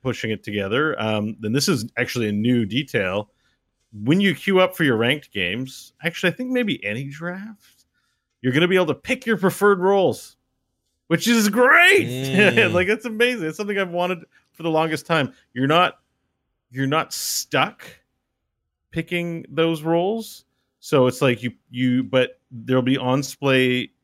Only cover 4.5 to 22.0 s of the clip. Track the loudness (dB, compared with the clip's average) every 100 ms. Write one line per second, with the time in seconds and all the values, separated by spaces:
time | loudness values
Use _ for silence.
4.5 | 2 2 2 0 2 2 0 -4 -6 -4
5.5 | -4 -8 -12 -20 _ -8 -2 -4 -2 -4
6.5 | -2 -2 -4 -6 -6 -8 -10 -12 -10 -14
7.5 | -18 _ _ _ _ _ _ _ _ -2
8.5 | 0 2 2 0 -4 -4 -6 -2 0 0
9.5 | 2 2 4 2 4 2 0 -12 _ _
10.5 | _ _ _ _ _ _ -2 2 2 2
11.5 | 4 4 6 6 6 2 -4 0 4 4
12.5 | 4 2 2 0 -2 -4 0 0 0 -6
13.5 | -6 -6 -4 -2 -2 -2 -4 -10 _ _
14.5 | _ -2 0 0 -2 0 0 0 -6 _
15.5 | -2 2 4 4 -2 _ _ _ _ _
16.5 | _ _ -4 0 0 -2 -8 -6 -6 -2
17.5 | 0 0 -2 -20 -20 _ _ _ _ _
18.5 | _ _ _ _ -8 -4 -4 -4 -8 -8
19.5 | 0 0 0 0 0 0 -4 -8 -18 _
20.5 | _ _ _ 0 4 4 4 0 0 -4
21.5 | -10 _ -2 0 0